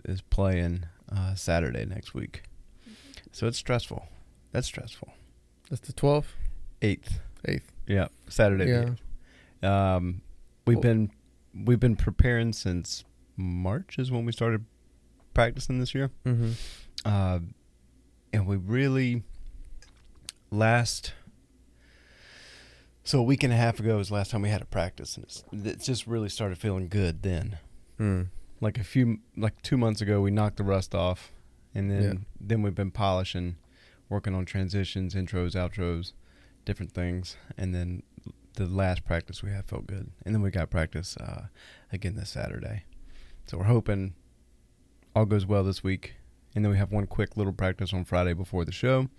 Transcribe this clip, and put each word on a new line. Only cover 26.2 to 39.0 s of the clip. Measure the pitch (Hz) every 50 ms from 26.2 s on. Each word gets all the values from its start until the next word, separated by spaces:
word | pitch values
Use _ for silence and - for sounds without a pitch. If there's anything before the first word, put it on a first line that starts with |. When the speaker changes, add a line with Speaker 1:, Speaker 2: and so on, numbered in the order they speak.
| 107 101
Speaker 1:
started | - - 110 98 92 -
feeling | - 107 95 95 92 85
good | 95 104 98 85 80 78 -
then. | 98 90 82 - - 101 82 - - - - - - - -
Speaker 2:
Hmm. | 110 104 95 92 92 92 - - - - - -
Speaker 1:
Like, | 110 107 - -
a | 95
few, | - - 131 127 117 110 - - _ -
like, | - 107 107 - - -
two | - 143 127
months | 120 113 110 107
ago, | 110 98 107 101
we | 98 98
knocked | 101 107 107 104 - -
the | 101
rust | 98 98 95 92 - -
off, | 98 90 90 92 - - - - - - - - - - - -
and | 101 98 101
then, | 101 101 101
Speaker 2:
Yeah. | 101 98 95 101 - - -
Speaker 1:
then | 95 101 117 110
we've | 107 101 90
been | 104 101 95
polishing, | - - 101 98 92 92 92 - - 90 90 87 85 - - _ _ - - - - - _ -
working | 101 101 - 104 92
on | 92 90
transitions, | - - 98 95 90 92 101 95 - - 95 92 90 92
intros, | 98 92 85 - 90 87 87 85
outros, | 92 90 85 - 95 90 85 85 85 92 - - - - - - - - - - - -
different | - 101 - 95 82
things, | - 90 90 90 87 90 92 - - - - - - -
and | 95 92 90
then | 87 87 90 90 90 - _ - - - - - _ _ - -
the | - 98 87
last | 95 98 95 92 92 87